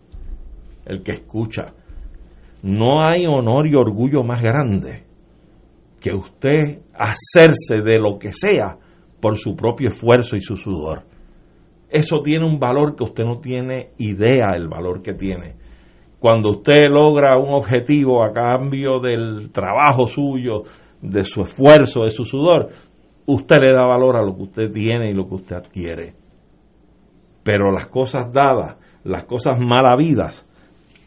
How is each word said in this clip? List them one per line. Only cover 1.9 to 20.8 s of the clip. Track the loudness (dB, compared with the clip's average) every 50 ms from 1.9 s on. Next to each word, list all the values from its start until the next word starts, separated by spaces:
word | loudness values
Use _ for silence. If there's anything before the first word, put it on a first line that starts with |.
| -20 -18 -18 -18 -18 -20 -20 -20 -20 -20 -20 -20 -20 -12 -6
no | -4 -2 0 2 2 2 2 2
hay | 2 2 0 0
honor | 0 0 0 0 2 2 2 2
y | 2 2
orgullo | 2 2 2 0 -2 -2 0 0 0 -2
más | -2 -4 -2 -2
grande | 0 0 0 0 0 -2 -2 -4 -6 -12 -16 -18 _ _ _ _ _ _ _ _ _ _ _ _ _ _ _ _ _ _ _
que | -8 -6 -6
usted | -6 -8 -12 _ _ -2 0 2 2 2 0 -4 -10 -16 _ _
hacerse | -6 -6 -6 -6 -6 -6 0 6 8 8 8 6 4 -2 -4 -2 -2 2
de | 2 2 2
lo | 2 0 -4 -4
que | -10 -14 -10
sea | -4 -2 0 0 0 0 -4 -8 -14 _ _ _ _ _ _ _ _
por | -2 -2 -2
su | -2 -4 -8 -6
propio | -4 -2 -4 -2 -2 -4 -4
esfuerzo | -4 -2 2 4 4 4 2 0 -6
y | -8
su | -8 -8 -10
sudor. | -10 -8 -8 -8 -6 -6 -8 -8 -10 -12 _ _ -20 -20 -20 _ _ _ _ _ _ _ _ _ _ _ -4
Eso | -2 -2 -2 0 -2 -2
tiene | 0 0 -2 0 0
un | 0 -2 -2
valor | -2 0 0 0 0 0 -2
que | -4 -6
usted | -6 -4 -4 -4
no | -4 -6 -8
tiene | -8 -8 -8 -8 -6 -8 -8 -10 -12 -14 _ -8
idea | -6 -6 -4 0 2 2 4 4 2 0 -2
del | -4 -6 -8
valor | -10 -8 -8 -8 -8 -8 -8
que | -12 -10
tiene. | -8 -8 -8 -8 -8 -12 -16 -20 -20 -20 -20 -20 -20 _ _ _ _ _ _ _ _
Cuando | 2 2 2 2 2 0
usted | -2 -2 2 4 6 6 6 6
logra | 6 6 4 4 4 4 2 2 2 2
un | 0 0 -2
objetivo | -2 -2 0 -2 -2 0 0 0 0 2 2 2 2 0
a | 0 -2
cambio | -2 -2 -2 -2 -2 -2 -4 -6 -4 -4 -2 -4 -2
del | -2 -2 -4 -4 -4 -6 -8 -10 -12 -12 -8
trabajo | -6 -4 -2 0 2 2 2 2 2 0
suyo, | -2 -2 -4 -4 -4 -4 -4 -6 -6 -6 -6 -8 -12 -20 _